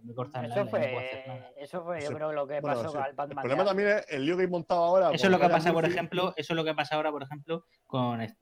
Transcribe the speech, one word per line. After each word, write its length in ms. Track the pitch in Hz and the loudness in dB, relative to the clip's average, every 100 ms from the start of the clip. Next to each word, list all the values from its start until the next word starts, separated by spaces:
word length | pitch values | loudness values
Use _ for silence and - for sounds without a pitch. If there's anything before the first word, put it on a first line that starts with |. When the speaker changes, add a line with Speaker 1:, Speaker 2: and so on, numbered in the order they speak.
Speaker 1:
me 120 | 117 120 | -14 -8
cortan 340 | 208 127 - | -8 -6 -4
la 60 | 202 | -2
Speaker 2:
Eso 60 | |
Speaker 1:
ala 0 | |
y 40 | 202 | -2
no 60 | |
puedo 120 | 208 | 0
Speaker 2:
fue, 220 | 143 123 127 | -2 -2 -6
Speaker 1:
hacer 220 | 131 131 | -10 -10
nada"? 240 | 131 - - | -14 -14 -16
Speaker 2:
eso 260 | 143 180 | -10 -8
fue, 160 | 170 170 | -6 -6
yo 60 | 147 | -4
Speaker 3:
Eso, 80 | 151 | -4
Speaker 2:
creo, 160 | 156 | -4
lo 140 | 151 135 | -4 -4
que 120 | 143 | -4
Speaker 3:
bueno, 160 | 143 123 | -2 -2
Speaker 2:
pasó 140 | 113 | -2
Speaker 3:
sí. 80 | 147 | -4
Speaker 2:
con 80 | 139 | -6
el 80 | |
Batman 240 | 135 143 139 | -6 -8 -4
Speaker 3:
El 40 | 127 | -2
problema 140 | 143 | 0
Speaker 2:
de 40 | 196 | 2
Speaker 3:
también 200 | 190 208 | 2 2
es 160 | 208 - | 2 0
el 160 | 147 139 | -2 0
lío 100 | 180 | 2
que 60 | |
he 40 | 185 | 0
montado 360 | 175 160 175 | 0 0 2
ahora 220 | 170 185 175 | 4 6 6
Speaker 1:
Eso 80 | 135 | 6
es 60 | |
Speaker 3:
con 100 | 196 | 6
Speaker 1:
lo 60 | 180 | 6
que 60 | |
Speaker 3:
Ryan 80 | 180 170 | 6 4
Speaker 1:
pasa, 160 | 165 | 4
por 100 | 165 | 4
Speaker 3:
Murphy. 100 | 160 175 | 2 0
Speaker 1:
ejemplo, 380 | 170 180 185 - | -2 0 -2 -2
eso 180 | 147 | -4
es 40 | 165 | -2
lo 60 | 156 | 0
que 80 | |
pasa 220 | 151 147 151 | -2 -2 0
ahora, 160 | 156 | -2
por 100 | 147 | -4
ejemplo, 420 | 139 147 147 165 - _ _ | -8 -12 -6 -8 -8 _ _
con 360 | 135 123 117 | -2 0 -2
est-, 180 | 110 - | -6 -10